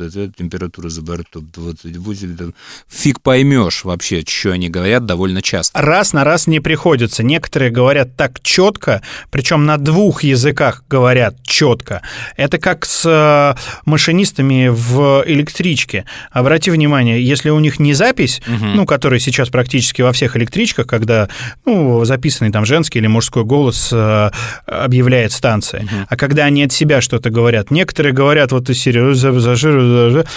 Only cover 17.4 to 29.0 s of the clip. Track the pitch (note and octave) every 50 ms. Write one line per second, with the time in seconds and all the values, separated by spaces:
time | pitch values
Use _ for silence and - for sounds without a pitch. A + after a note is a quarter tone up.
17.4 | - D#3 D3+ D3+ D#3 D3+ - - D3+ D3 C#3+ C3+ G#3 B3+ C4 - E3+ B2 - -
18.4 | - A#2 A#2+ G#2+ A2 G#2 G2+ G#3 - - - - - C#3 C3 A#2 - C#3 B2 -
19.4 | B2+ A#2+ - C3 B2 B2 - C3 A#2+ - - - B2 B2+ A#2+ - C3+ A#2 - A2+
20.4 | A#2+ - - F#3 A#3+ G#3+ - - A#2+ - - A2+ A2+ A2 A#2 A2 G#2 - - -
21.4 | B2 A#2+ - - - C4+ A3 F#3 D3+ C3 A#2+ A#2 A#2 A2+ C3+ B2+ B2+ D#3 - -
22.4 | A#2+ G#2+ G2+ G#2+ G#2 G2+ C#3+ E3+ D#3 - - A#2+ A2 G#2+ G#2+ A2+ A2 - - B2+
23.4 | A2+ A2 C3+ C#3+ C#3+ B2 - - - - A#2+ A2+ A2 G#2+ G#2+ G#2+ G#2 G2+ - -
24.4 | A2+ A2+ - - - - - - C3+ B2+ B2+ B2 B2 B2+ B2+ B2 A2+ G#2 - -
25.4 | - B2+ A2 G#2 - - - - G#2+ G2 G#2+ G2+ G2 - A#2+ - D3 C#3 D3 D3+
26.4 | D3 C#3+ C#3+ C#3+ C#3+ C3+ - - D#3+ D3+ D3 C3 B2 - - - - A#2+ A2 A#2
27.4 | A#2 A#2+ A#2 G#2+ G2 - C#3+ E3+ F#3 - - - C#3+ C#3+ C3 C3+ C3+ C#3+ D3+ D3+
28.4 | C#3+ B2 C3 B2+ B2+ C3 B2+ - - C#3 A#2+ A#2